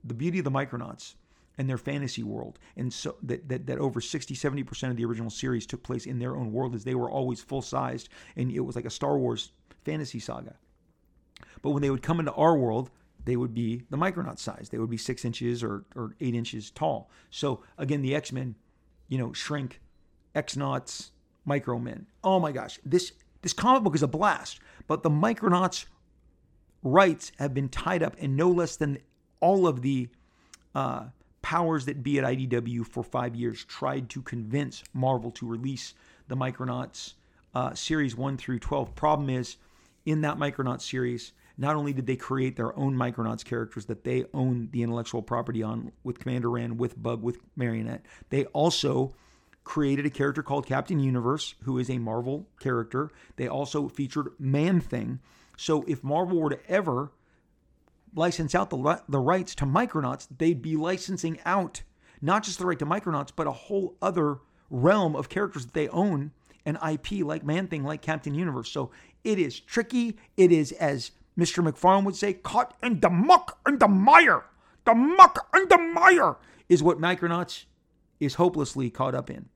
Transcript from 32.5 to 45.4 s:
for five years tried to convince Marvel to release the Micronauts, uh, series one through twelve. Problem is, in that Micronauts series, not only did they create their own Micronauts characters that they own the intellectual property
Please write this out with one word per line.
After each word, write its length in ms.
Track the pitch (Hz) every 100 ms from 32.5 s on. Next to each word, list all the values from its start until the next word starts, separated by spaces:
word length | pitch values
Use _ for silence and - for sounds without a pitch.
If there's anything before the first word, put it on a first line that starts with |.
| 120 117 120 113
for 180 | -
five 320 | 117 131 123 117
years 300 | 120 107 -
tried 440 | - 139 135 123
to 100 | -
convince 600 | 127 120 110 139 147 - -
Marvel 360 | - 127 131 113
to 140 | - 117
release 480 | 113 131 131 - - _ _ -
the 80 | 131
Micronauts, 800 | 127 127 127 123 127 - - - _ _ _
uh, 200 | 127 127
series 420 | - - 160 139 113
one 220 | 135 135
through 220 | - 123
twelve. 360 | - 143 117 -
Problem 340 | 151 151 139
is, 280 | 127 120 - _ _ _ _ -
in 160 | 156
that 160 | 151 151
Micronauts 460 | 143 139 131 127
series, 500 | - 131 123 120 - _ _ -
not 180 | 135 151
only 160 | 147
did 160 | 135 123
they 80 | 113
create 400 | - 135 131 127
their 180 | 117 -
own 160 | 139 131
Micronauts 480 | 123 120 113 113
characters 420 | - 117 110 - 101
that 180 | 104 -
they 180 | 127 127
own 360 | 143 131 123 113
the 120 | 117
intellectual 380 | 117 117 113 117
property 400 | 104 120